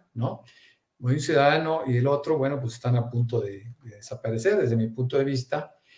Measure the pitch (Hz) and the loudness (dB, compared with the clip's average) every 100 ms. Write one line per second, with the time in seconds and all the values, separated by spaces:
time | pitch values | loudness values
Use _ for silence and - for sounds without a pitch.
0 | _ 120 117 - - - - _ _ _ | _ -6 -6 -6 -14 -20 -20 _ _ _
1 | 123 147 - 147 143 156 160 160 135 120 | -2 0 2 4 4 4 2 -2 0 2
2 | 139 143 151 156 135 143 123 - 123 123 | 2 2 0 0 0 -2 -6 -6 0 0
3 | 113 120 120 120 101 98 113 - 117 104 | 0 -2 0 0 -4 -8 -14 -18 -20 -18
4 | - 127 113 113 185 208 117 113 113 120 | -14 -8 -4 0 2 2 2 2 0 -2
5 | 127 139 139 131 - - - - _ | 0 2 2 0 -2 -6 -6 -14 _